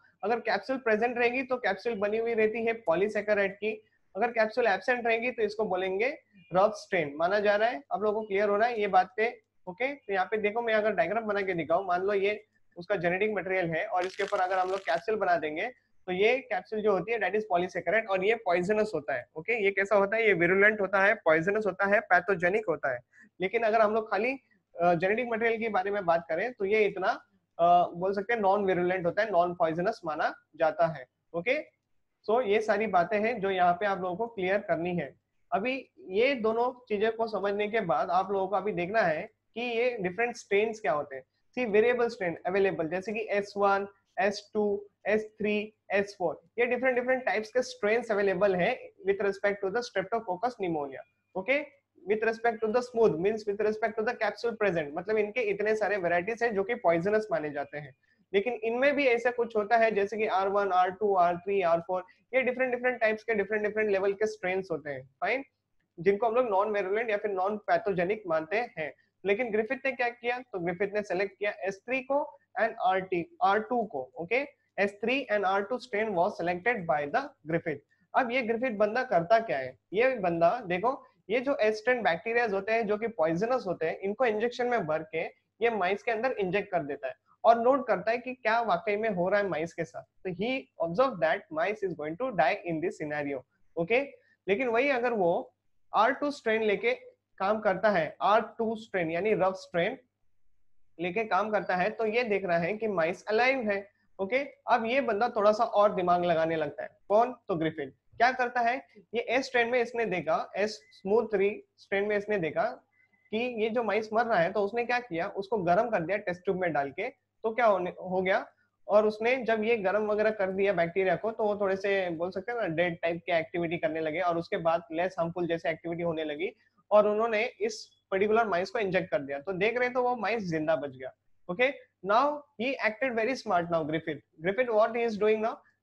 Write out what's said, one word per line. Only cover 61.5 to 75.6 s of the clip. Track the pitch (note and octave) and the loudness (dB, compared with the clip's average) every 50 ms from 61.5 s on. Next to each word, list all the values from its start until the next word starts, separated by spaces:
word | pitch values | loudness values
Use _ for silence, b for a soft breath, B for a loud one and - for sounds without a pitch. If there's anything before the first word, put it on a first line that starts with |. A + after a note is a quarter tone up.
| G3+ G3 F#3 | 0 2 4
आर | E3 E3 E3+ | 4 2 2
फ़ोर, | E3+ - F#3 F#3 F3+ b b b b _ - | 0 -2 -4 -4 -4 b b b b _ 0
ये | C4 B3+ | 0 2
different | A#3+ B3 B3 C4 B3+ B3 | 2 0 0 0 -2 -2
different | B3 A#3+ B3+ B3 A#3+ | 0 0 -2 0 2
types | A3+ G#3+ A3 G#3+ - | 0 0 0 0 -2
के | - A#3 | -2 -2
different | G#3 G3 F#3+ G#3+ G#3+ G#3 | -2 0 0 -2 -2 -2
different | G#3+ G#3+ G#3+ G#3+ G#3+ | -2 0 0 0 2
level | G3 F#3+ F#3+ G3+ G3 | 2 2 2 0 0
के | G3 G#3+ | 0 -2
strains | A3 G#3+ - - F3+ F#3 F#3+ F#3+ - | -2 -2 -4 -4 -2 -2 -2 -2 -4
होते | E3 D3 D3+ D3+ | -6 -6 -6 -8
हैं, | C#3 C3 C3+ C3+ _ _ | -10 -10 -12 -16 _ _
fine, | F3 F#3+ A#3 C4+ C#4 - _ _ _ _ _ _ _ _ _ - | -2 -2 -2 -2 -4 -10 _ _ _ _ _ _ _ _ _ 0
जिनको | E3 F#3+ G3+ G3+ A#3+ | 2 2 2 2 0
हम | A#3 A3 | 2 2
लोग | B3 B3+ A#3 | 2 0 2
नॉन | G3 F#3+ G3+ A3 | 2 0 0 2
विरुलेंट | G#3 G3+ G3 F#3+ G3 A3 A#3+ A#3 | 0 -2 -2 -2 -2 -2 -2 -2
या | G#3 | -2
फिर | G#3 G#3 G#3+ | -2 -2 -2
नॉन | G3 F#3 F3+ G3+ G#3+ | -2 -2 -2 -2 -2
पैथोजेनिक | G#3 - - F3+ E3 A3 G#3 G3 E3+ F3 F3 G#3+ A3 - | -4 0 0 0 2 2 0 -2 0 0 -2 -2 -4 -2
मानते | F3+ D#3+ D#3+ D#3 D#3 G3 A3 B3 A3 - E3 | -2 -2 -2 -2 -2 -2 -2 -2 -4 -6 -8
हैं। | D#3 C#3+ - _ _ _ _ _ - | -8 -8 -10 _ _ _ _ _ -2
लेकिन | F#3 G3+ G#3 B3+ A#3 | 0 0 0 0 -2
Griffith | G3+ G#3+ A3+ A3 C4+ C4 - | 0 -2 0 -2 -4 -4 -2
ने | C4+ B3+ | -4 -2
क्या | - B3 A#3+ | 0 -2 -4
किया? | A#3 - A#3 A#3+ B3 B3 | -4 -4 -4 -4 -4 -4
तो | B3+ _ - F#3 | -6 _ -8 -4
Griffith | E3+ F3+ F3+ F3+ G3+ F#3+ F#3+ | -4 -4 -2 -2 -4 -2 -2
ने | G#3 G#3 | -4 -4
select | - F3+ F3+ G3+ G3 - _ | -2 -2 -2 -2 -4 -4 _
किया | G3+ G#3 G3+ - | -6 -6 -4 -4
एस | - F#3+ G3 - _ - | -6 -6 -6 -8 _ -4
थ्री | B3+ C4+ | -4 -4
को | C4 C4 C#4 C#4+ - - b b b b _ F#3 | -4 -2 -2 -2 -2 -4 b b b b _ -2
and | G#3 A3+ - - - | -2 -2 -2 -2 0
आर | F#3 F#3 F#3+ | 0 2 0
टी, | F#3 F#3+ F#3+ F3 D#3+ - - _ F3+ | 0 -2 -2 -4 -4 -6 -4 _ 2
आर | F#3+ G3 A3 | 2 2 2
टू | G#3+ - B3+ A#3+ A3 | 0 -2 -2 -2 -2
को। | - - C#3 B2+ - _ E3+ | -4 -6 -10 -10 -10 _ -12
ओके, | E3 E3+ A3+ B3+ C#4+ D4 _ _ _ _ _ - | -6 -2 -2 -2 -2 -2 _ _ _ _ _ -2
एस | G3 G3+ G3+ | -2 -2 -2
three | - - A3 B3+ C#4 C4+ - G#3 | -4 -2 0 0 -2 0 -2 -2
and | G#3 G3 | 0 2
आर | F#3 F#3+ G3 | 2 0 0